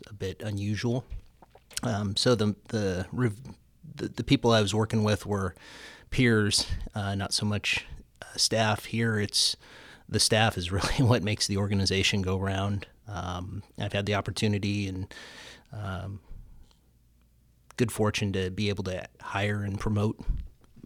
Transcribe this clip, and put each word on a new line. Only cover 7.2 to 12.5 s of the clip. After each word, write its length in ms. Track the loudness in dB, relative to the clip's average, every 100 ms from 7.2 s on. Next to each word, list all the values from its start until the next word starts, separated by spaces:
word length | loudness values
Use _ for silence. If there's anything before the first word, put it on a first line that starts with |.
| -2
so 120 | 0 0
much, 400 | 0 0 -2 -4 -14 -18 -18
uh, 40 | -10 -2
staff. 500 | 2 4 2 0 -2
Here, 340 | 0 0 0
it's, 380 | 0 2 0 -2 -10 -20 -20 -20 -4
the 120 | 2
staff 380 | 4 4 4 2
is 140 | -2
<laughs> 0 |
really 320 | 0 0 4
what 200 | 6 4
makes 240 | 2 0 0
the 100 | 0
organization 640 | 0 2 2 2 2 2
go 160 | 2 0
round. 500 | 0